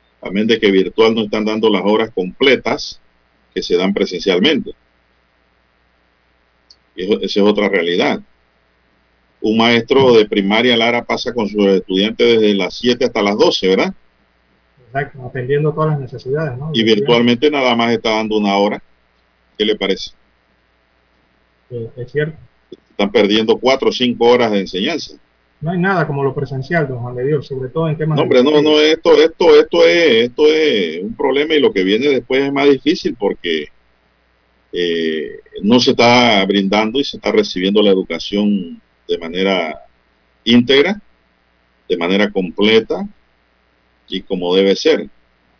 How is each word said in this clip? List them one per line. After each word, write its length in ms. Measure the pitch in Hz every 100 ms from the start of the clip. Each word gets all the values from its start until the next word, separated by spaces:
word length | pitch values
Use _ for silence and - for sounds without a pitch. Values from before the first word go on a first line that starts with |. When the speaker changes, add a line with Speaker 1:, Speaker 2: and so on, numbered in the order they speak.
| _ _
Speaker 1:
Amén 240 | 82 95 110
de 120 | 110
que 120 | 104
virtual 440 | 95 90 - 113
no 80 | 113
están 220 | 104 110
dando 240 | 107 110 110
las 140 | 98
horas 260 | 98 110 113
completas 840 | - 90 - 135 120 113 143 - - _ _ _ _ _
que 80 | 92
se 140 | - 90
dan 160 | 95
presencialmente. 800 | 101 95 87 101 90 139 139 - - _ _ _ _ _ _ _ _ _ _ _ _ _ _ _ _ _ _ _ _ _ -
Y 80 |
eso, 160 | 92 107
esa 200 | 95 104
es 60 | 101
otra 220 | 104 101
realidad. 520 | 95 85 90 143 - - _ _ _ _ _ _ _ _ _ _ _
Un 180 | 110 113
maestro 560 | 117 117 113 135 131
de 120 | 113 104
primaria, 500 | 104 98 110 123 117
Lara, 280 | 113 120
pasa 300 | - 113 127
con 140 | 117 101
sus 180 | 104 98
estudiantes 760 | 95 - 95 107 113 120 113
desde 140 | 107
las 180 | 101 90
siete 300 | - 123 120
hasta 160 | 123 -
las 160 | 101 104
doce, 320 | 170 - 92
¿verdad? 240 | 98 185 - _ _ _ _ _ _ _ _ 120
Speaker 2:
Exacto, 400 | 131 139 131 123
atendiendo 460 | 131 127 147 151
todas 180 | 156 156
las 100 | 147
necesidades, 560 | 127 120 127 143 156 123
¿no? 140 | 156
Speaker 1:
Y 100 | 117
virtualmente 640 | 110 104 110 120 120 117 151
nada 260 | 147 127 117
más 160 | 117
está 180 | 113 113
dando 280 | 110 107 107
una 180 | 101 98
hora. 260 | 101 147 _ _ _ _ _ _ _ -
¿Qué 60 |
le 120 | 107 104
parece? 360 | 95 92 - _ _ _ _ _ _ _ _ _ _ _ _ _ _ _ -
Speaker 2:
Eh, 220 | 120 113 127
es 140 | 120
cierto. 280 | 147 156 - - _ _ - _
Speaker 1:
Están 220 | - 101
perdiendo 460 | 113 101 107 110 107
cuatro 320 | 123 135 113
o 20 |
cinco 340 | - 123 107 117
horas 260 | 123 113
de 80 | 104
enseñanza. 560 | 87 92 123 156 - 73 _ _ _ -
Speaker 2:
No 120 | 151
hay 60 | 180
nada 280 | 185 185 147
como 160 | 139
lo 120 | 135
presencial, 520 | 147 135 131 131 170 139
don 120 | 123
Juan 180 | 120 123
de 100 | 135
Dios, 200 | 151 -
sobre 240 | 131 127
todo 180 | 160 165
en 80 | 147
temas 200 | 156 151
Speaker 1:
No, 60 |
hombre, 200 | 160 127
no, 80 | 135
Speaker 2:
educativos. 240 | 151 151
Speaker 1:
no, 60 | 151
esto, 420 | 151 156 170 147
esto, 380 | 160 - 170 151
esto 260 | 156 170 165
es, 380 | 170 160 113
esto 220 | 123 123 151
es 560 | 156 156 110 85 82
un 140 | 104 120
problema 380 | 139 139 151
y 60 | 156
lo 120 | 117
que 120 | 101
viene 240 | 95 107 147
después 340 | 131 - 131
es 100 | 139
más 160 | 139 143
difícil 480 | 135 147 185 170 -
porque, 500 | 98 - 87 80 73 _ _ _ _ _ _ _ _ _ _
eh, 680 | 87 87 82 80 78 73 - _ -
no 180 | 98 120
se 120 | -
está 520 | - 117 123 120 101
brindando 560 | 95 101 98 104 110 131
y 40 |
se 120 | 139 -
está 160 | 104
recibiendo 480 | 110 104 90 92 104
la 80 | 104
educación 920 | 95 90 82 - 101 104 101 85 78 _ _ -
de 100 | 85
manera 640 | 82 90 95 92 80 71 - _ _ _ _ _
íntegra, 560 | 113 120 123 135 170 208 _ _ _ _ _ _ _ _ -
de 80 | 90
manera 340 | 85 98 104
completa 760 | 101 90 - 107 113 107 170 202 _ _ _ _ _ _ _ _ _ -
y 120 | 95
como 340 | - 92 87
debe 220 | 95 98 95
ser. 320 | 160 127 - _ _ _ _ _